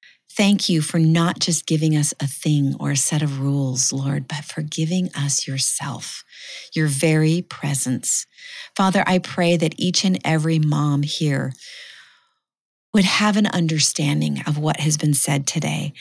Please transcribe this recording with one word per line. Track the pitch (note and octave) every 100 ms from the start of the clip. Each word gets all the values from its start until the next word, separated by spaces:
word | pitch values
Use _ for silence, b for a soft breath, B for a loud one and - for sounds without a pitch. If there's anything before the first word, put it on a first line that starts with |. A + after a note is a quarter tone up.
| b b b
Thank | - G3+ G3+ -
you | E3
for | D#3 E3+
not | D#3+ E3 E3+ -
just | - E3 -
giving | D#3 D#3
us | D3+ D3 -
a | C#3
thing | - D#3 D3 C3+ C#3
or | C#3+
a | C#3
set | - D#3
of | D3 C#3
rules, | C3+ C#3 C3+ B2+ -
Lord, | C3+ C#3 D3 C3
but | D3 -
for | -
giving | D3+ - D#3+ F#3 F3+
us | - C#3+ - -
yourself, | C3+ - - C#3+ B2 - - - B B B B
your | D#3+ D#3
very | C3+ E3 D#3 D#3 E3+
presence. | - - D3 C#3 C3 B2 - - - B B B B
Father, | - F#3+ F#3+ -
I | F#3
pray | - - E3+ E3+
that | D#3+ -
each | F3+ F3 F#3+
and | F#3
every | - D#3+ D#3 D#3+
mom | D3+ D3 D3 C#3+
here | D3 - D3+ C3+ C3 B2+ B B B B B B B B _ _ _ _ _
would | G#3+
have | F#3+ - G#3+ G#3
an | G#3
understanding | F3+ E3 D#3 - - D3 D3+ D3+ C#3 C3
of | D3
what | D3+ -
has | D3+ D3+
been | D3
said | C#3+ - C#3+ C#3
today | D#3+ C#3+ D3+ D3 -